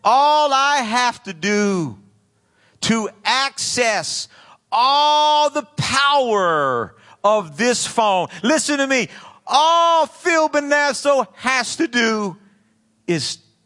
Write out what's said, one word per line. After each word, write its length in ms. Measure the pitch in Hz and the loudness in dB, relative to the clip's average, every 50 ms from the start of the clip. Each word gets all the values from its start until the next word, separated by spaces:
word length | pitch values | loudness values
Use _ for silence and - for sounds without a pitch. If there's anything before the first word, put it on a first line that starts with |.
| - | 2
All 500 | 202 233 262 285 294 302 302 302 285 269 | 4 4 4 4 4 4 2 2 2 2
I 240 | 269 277 277 285 | 2 2 2 0
have 440 | 285 247 208 220 247 247 240 233 - _ | 0 -2 -2 -2 0 0 -2 -4 -6 _
to 100 | 196 185 | -14 -12
do 640 | 156 160 202 208 208 208 202 196 180 165 131 104 - _ _ _ _ _ _ _ _ _ _ _ _ _ _ _ _ | -6 -2 0 0 0 0 0 0 -2 -4 -6 -8 -14 _ _ _ _ _ _ _ _ _ _ _ _ _ _ _ _
to 280 | - - 226 226 214 - - _ _ | -2 -2 -2 -2 -2 -6 -10 _ _
access 1040 | 202 233 262 277 277 262 - - - - 247 247 226 214 185 156 - - - - - _ - - - - _ _ _ | -2 0 0 -2 -4 -6 -8 -8 -6 -4 -2 0 0 0 -2 -4 -6 -10 -10 -10 -14 _ -20 -20 -20 -20 _ _ _
all 760 | - 214 240 262 277 294 294 302 302 302 302 302 302 294 302 294 | -2 0 2 2 2 2 2 2 2 2 2 2 2 2 0 0
the 180 | 285 302 - - _ | -2 -4 -8 -8 _
power 1200 | - - - 247 269 277 285 294 285 262 240 214 202 185 175 165 151 143 135 127 120 113 90 - _ - - - _ - | -8 -6 -2 0 0 0 2 2 2 0 0 0 0 0 0 0 0 0 0 -2 -2 -4 -6 -12 _ -20 -20 -20 _ 0
of 320 | 202 214 214 196 156 147 | 2 2 2 -2 -4 -6
this 280 | 143 220 247 240 226 - | -2 0 0 0 0 -4
phone, 440 | - - - 220 208 190 185 170 - - - | -4 -2 0 2 2 2 0 0 -4 -8 -4
listen 360 | - 233 311 302 - - 294 | 0 0 0 0 0 -2 -2
to 100 | 277 269 | -2 0
me, 220 | 269 269 254 208 - - - - - - - _ | 0 0 0 -2 -4 -8 -20 -20 -20 -20 -20 _
all 600 | - - 269 302 320 339 339 339 339 330 330 311 | 0 2 2 4 4 4 4 4 4 4 2 2
Phil 420 | - - - - 359 339 320 311 | 0 -4 -6 -2 0 2 2 2
Bonasso 800 | 302 294 294 285 285 285 294 294 285 240 - - 285 285 262 226 - _ | 2 0 -2 0 0 0 0 0 0 -2 -2 0 0 0 0 0 -4 _
has 400 | - - 240 262 254 233 - - | -6 -4 -2 -2 -2 -2 -4 -4
to 140 | - 330 277 | -4 -4 -2
do 480 | 233 240 233 226 220 214 208 196 170 - _ _ _ _ _ _ _ _ _ _ _ _ _ | 0 0 0 0 0 -2 -4 -6 -10 -12 _ _ _ _ _ _ _ _ _ _ _ _ _
is 340 | - 175 156 127 - - - _ _ _ _ _ | -4 -4 -2 -2 -6 -10 -12 _ _ _ _ _